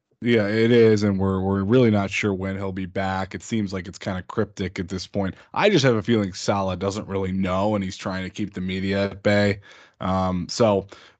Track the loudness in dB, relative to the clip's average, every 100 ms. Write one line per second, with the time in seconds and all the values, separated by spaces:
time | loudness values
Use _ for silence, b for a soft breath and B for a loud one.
0 | _ _ 2 2 2 2 4 6 6 6
1 | 2 2 0 0 0 0 2 4 6 4
2 | 0 -2 -2 -2 -4 -6 -6 -6 -6 -4
3 | -2 -4 -6 -10 -4 -4 -2 -6 -10 -10
4 | -6 -6 -4 -4 -4 -4 -6 -6 -6 -8
5 | -6 -4 -4 B B 0 2 4 4 2
6 | 2 0 0 -4 -2 -2 -2 -2 -4 -4
7 | -6 -4 -2 -2 -2 0 0 -2 -4 -8
8 | -8 -6 -8 -8 -8 -6 -6 -4 -2 -2
9 | -2 -2 2 4 2 0 B B B _
10 | -2 0 0 -2 -4 2 2 2 -2 B
11 | B